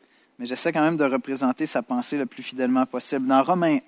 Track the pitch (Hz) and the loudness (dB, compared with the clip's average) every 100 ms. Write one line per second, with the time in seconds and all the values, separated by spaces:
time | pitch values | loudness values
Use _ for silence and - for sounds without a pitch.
0 | _ _ _ - 120 127 170 160 156 165 | _ _ _ -12 -8 -4 -2 2 2 2
1 | 143 127 120 135 131 127 156 131 117 123 | 2 0 -2 -2 -2 0 -2 -4 -2 -4
2 | 123 147 127 - 127 127 127 131 131 127 | -4 -4 -4 -8 -12 -2 0 2 0 -4
3 | - 143 131 135 156 180 170 143 | -4 -2 2 4 4 2 2 0